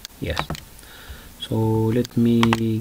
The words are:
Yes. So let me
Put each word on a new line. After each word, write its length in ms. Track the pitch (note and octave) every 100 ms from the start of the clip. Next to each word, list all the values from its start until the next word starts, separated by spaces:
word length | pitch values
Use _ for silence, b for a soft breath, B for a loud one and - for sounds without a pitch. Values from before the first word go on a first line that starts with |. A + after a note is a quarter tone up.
| - -
Yes. 200 | - - - - - - B B B B B -
So 160 | - A2+
let 600 | A2 A2 A2 A#2+ A#2+ A#2+
me 240 | A#2 A#2 A2+ A2+ A2+ A2